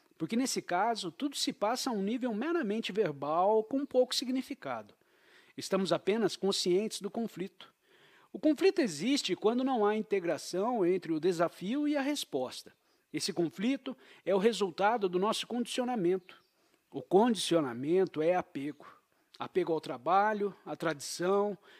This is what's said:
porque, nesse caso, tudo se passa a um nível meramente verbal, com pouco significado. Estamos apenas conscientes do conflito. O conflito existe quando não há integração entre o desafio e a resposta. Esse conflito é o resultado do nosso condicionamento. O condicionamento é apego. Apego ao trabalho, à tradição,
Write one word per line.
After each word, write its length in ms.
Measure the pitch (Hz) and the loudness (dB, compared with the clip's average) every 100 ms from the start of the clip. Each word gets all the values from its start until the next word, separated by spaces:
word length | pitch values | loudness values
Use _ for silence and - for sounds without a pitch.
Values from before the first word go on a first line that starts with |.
| _ _ | _ _
porque, 200 | 160 226 | -4 -2
nesse 240 | 262 196 | -2 -4
caso, 500 | - 175 220 214 185 | -2 0 0 -2 -6
tudo 240 | - 285 - | -6 -6 -4
se 160 | - | -4
passa 380 | - 208 247 269 | -2 -2 0 -2
a 40 | |
um 80 | 214 | -2
nível 320 | 196 240 247 | -2 -2 -2
meramente 600 | 208 294 349 214 214 226 | -2 -2 -2 -2 -2 -2
verbal, 680 | 202 185 143 143 165 190 220 | 0 0 -2 0 2 4 4
com 220 | 220 277 285 | 2 -2 2
pouco 300 | 254 247 - | 2 2 0
significado. 800 | 247 262 - 277 135 117 104 _ _ _ _ - _ - | -2 -4 -4 -10 -8 -8 -10 _ _ _ _ -20 _ -14
Estamos 340 | - 190 190 | -2 0 2
apenas 440 | 165 - 220 190 - | 0 2 2 0 0
conscientes 680 | 190 190 190 180 220 - | 0 0 2 2 0 -6
do 100 | 190 | -8
conflito. 640 | - 226 - 190 - - _ _ _ _ _ _ | -6 -6 -6 -10 -10 -20 _ _ _ _ _ _
O 80 | 202 | 0
conflito 400 | 311 277 370 392 | 2 4 4 4
existe 560 | 240 143 220 277 - 175 | 0 0 0 0 0 2
quando 280 | 208 240 | 2 2
não 220 | 262 247 208 | 0 2 2
há 100 | 214 | 2
integração 880 | 214 196 170 143 - 175 220 240 175 | 0 0 0 -4 -4 -2 -2 2 2
entre 280 | 185 156 | 2 0
o 60 | 160 | 0
desafio 680 | 170 170 170 - 180 277 294 | 0 2 0 -2 -4 -2 0
e 80 | 294 | 0
a 60 | |
resposta. 720 | 269 294 - 139 120 - - _ _ _ _ | -2 -4 -4 -4 -4 -8 -18 _ _ _ _
Esse 180 | 151 - | -6 -4
conflito 640 | 175 165 - 233 277 - 240 - - - | -2 -2 -2 -2 -2 -6 -14 -18 -10 0
é 100 | 190 | 2
o 40 | |
resultado 680 | 220 190 196 156 202 240 196 | 2 2 -2 2 2 2 0
do 120 | 180 | 0
nosso 280 | 208 208 - | 0 -2 -4
condicionamento. 960 | 240 233 - 247 240 170 185 - - _ _ _ _ _ | -4 -4 -4 -2 0 2 0 -4 -20 _ _ _ _ _
O 100 | 135 | -12
condicionamento 1200 | - 185 247 196 - 165 135 117 139 180 185 147 | 2 4 6 2 2 2 2 -4 0 2 2 0
é 140 | 160 180 | 0 0
apego. 500 | - 139 143 - - - _ _ _ - | -2 -8 -10 -10 -20 -20 _ _ _ -12
Apego 320 | 127 185 175 | -4 -2 0
ao 100 | 160 | -2
trabalho, 720 | - 127 135 190 214 214 202 - - | -4 -6 2 2 2 0 -4 -6 -12
à 100 | 151 | -4
tradição, 840 | 165 147 - - 180 202 208 190 - | -4 -4 -8 -4 0 2 0 -4 -14